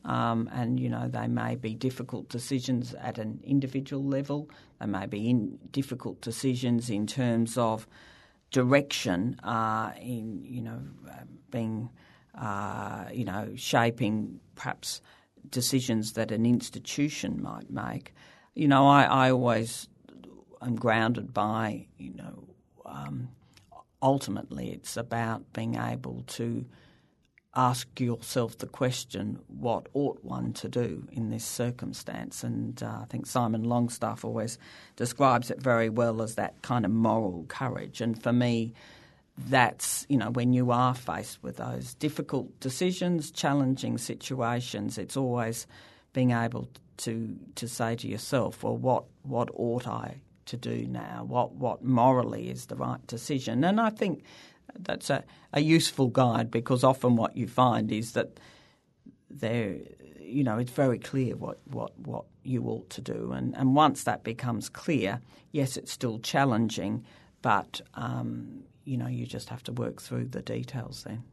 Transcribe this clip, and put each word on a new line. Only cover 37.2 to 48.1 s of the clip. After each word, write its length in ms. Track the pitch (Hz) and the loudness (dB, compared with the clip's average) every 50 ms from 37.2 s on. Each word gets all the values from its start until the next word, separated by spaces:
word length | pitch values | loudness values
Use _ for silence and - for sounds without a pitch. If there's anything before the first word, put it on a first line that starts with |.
| 110 92 90 85 80 - | 2 -2 -4 -6 -10 -10
courage. 520 | - - 135 120 - - 101 98 - - | -6 -4 -4 -4 -4 -4 -8 -8 -6 -4
And 220 | 117 117 110 110 | -2 -2 -2 0
for 100 | - 120 | 0 2
me, 400 | 120 120 123 120 117 117 113 117 117 - - - - - - - _ _ _ _ - | 4 4 4 4 2 2 0 -2 -6 -14 -20 -20 -20 -20 -20 -20 _ _ _ _ -14
that's, 720 | - 127 123 135 127 123 107 117 - - - - - - - | -10 -2 4 6 8 8 6 4 -2 -4 -4 -4 -4 0 2
you 80 | 143 | 2
know, 140 | 123 101 113 | 4 4 2
when 240 | 120 120 120 127 127 | 0 2 4 4 6
you 160 | 123 127 123 | 6 6 6
are 240 | 120 123 123 123 120 | 6 6 6 4 4
faced 480 | - - - 80 104 104 - - - | 0 -4 -6 -6 -6 -6 -10 -12 -10
with 160 | - 127 - 113 | -10 -10 -8 -6
those 340 | 120 123 123 123 127 123 | -6 -6 -6 -6 -8 -10
difficult 680 | - - 151 151 151 - 143 - 151 131 - - - - | -8 -4 -4 -2 -2 -4 -6 -2 -2 -4 -4 -4 -10 -8
decisions, 720 | - 131 123 - 180 180 180 - 180 175 175 165 143 - | -8 -6 -2 0 0 0 0 0 0 0 0 0 -2 -4
challenging 680 | - - - 147 139 143 135 131 135 131 - 117 117 113 | -6 -2 2 2 4 4 4 2 2 0 0 -2 -2 -4
situations, 1000 | - - 113 113 - - 131 123 117 117 120 120 123 - - 104 104 131 113 | -4 -6 -8 -8 -6 -6 -2 -2 0 0 0 -2 -2 -4 -6 -4 -4 -4 -6
it's 220 | 107 95 120 - 135 | -6 -8 -6 -4 -2
always 480 | 135 123 120 120 113 113 117 - - - - - - - - - _ _ - | 0 0 0 0 0 -2 -4 -6 -8 -14 -18 -20 -20 -20 -20 -20 _ _ 0
being 160 | 131 127 123 | 4 4 4
able 400 | 120 117 117 113 120 117 123 - - - _ _ - - | 4 4 2 0 -2 -6 -8 -10 -14 -20 _ _ -12 -8
to, 380 | - 120 113 113 113 107 - - - - - | -6 -4 -4 -4 -4 -6 -8 -12 -14 -14 -10
to 120 | - 123 117 | -8 -8 -8
say 280 | - - 117 113 117 | -4 -2 0 0 0
to 120 | 117 117 | -2 -4
yourself, 540 | 113 | -6